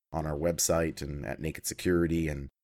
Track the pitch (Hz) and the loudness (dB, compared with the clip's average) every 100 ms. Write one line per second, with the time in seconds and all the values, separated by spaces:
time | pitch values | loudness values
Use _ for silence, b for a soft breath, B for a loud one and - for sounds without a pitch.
0 | _ 78 78 73 82 82 - 82 82 - | _ -4 -2 0 0 2 2 2 2 -2
1 | 73 71 57 - 80 - - - 92 87 | -6 -6 -6 -6 -6 -6 -8 -2 2 4
2 | 85 85 80 71 69 - | 4 2 0 -2 -8 -14